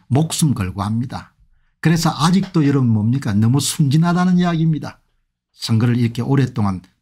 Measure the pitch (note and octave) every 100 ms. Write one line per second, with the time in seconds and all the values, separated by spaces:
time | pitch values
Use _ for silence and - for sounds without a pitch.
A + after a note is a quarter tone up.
0 | - B2+ D#3+ - D#3 A2+ F#2 F2+ G2 A2+
1 | C3 F2+ - _ _ _ _ _ D#3 E3
2 | D#3 - D#3+ F#3 - E3 C#3+ C#3 B2 A2
3 | G#2+ C3+ B2+ G2+ A2+ C#3+ - - C#3+ D#3
4 | E3+ F3 F3+ F3+ F3 E3 D#3+ D3 - -
5 | _ _ _ _ _ - - A2 A#2+ A#2+
6 | A#2 A#2+ B2+ C#3 B2+ - G2+ F#2 - _